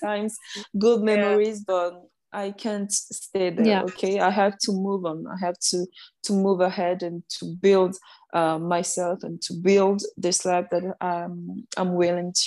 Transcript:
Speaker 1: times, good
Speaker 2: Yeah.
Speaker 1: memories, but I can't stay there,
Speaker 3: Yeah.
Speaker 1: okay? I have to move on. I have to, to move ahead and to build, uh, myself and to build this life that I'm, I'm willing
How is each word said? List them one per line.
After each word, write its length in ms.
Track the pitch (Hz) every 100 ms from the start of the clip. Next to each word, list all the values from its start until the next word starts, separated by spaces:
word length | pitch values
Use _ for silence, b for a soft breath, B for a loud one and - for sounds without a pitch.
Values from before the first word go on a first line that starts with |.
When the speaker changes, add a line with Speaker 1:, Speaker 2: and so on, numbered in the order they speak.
Speaker 1:
times, 340 | 208 208 214 - B 208 B 202
good 240 | 220 233 214
Speaker 2:
Yeah. 0 |
Speaker 1:
memories, 580 | 208 202 208 214 208 208
but 280 | 185 175 180 - _ _
I 180 | 202 196
can't 380 | 202 220 208 202
stay 600 | - - - - 190 180
there, 160 | 170 220
Speaker 3:
Yeah. 180 | 190 180
Speaker 1:
okay? 300 | - 190 196
I 80 | 185
have 280 | 202 202 202
to 120 | -
move 320 | 190 196 196 170
on. 200 | 160 170
I 80 | 185 180
have 140 | 180 -
to, 140 | 180 180 B B B
to 80 | -
move 280 | 196 196 185
ahead 420 | 180 185 175 185
and 200 | 175 170 - -
to 140 | 175 175
build, 360 | 196 190 185 190 b b b
uh, 240 | 170 160 160
myself 680 | 170 175 180 - 175 185
and 180 | 165 170
to 120 | -
build 480 | 175 190 196 196 202 202 -
this 300 | 175 180 185
life 220 | 180 180
that 240 | 175 180 -
I'm, 640 | 180 175 175 175 175 190 - -
I'm 200 | 185 175
willing 360 | 175 175 175 185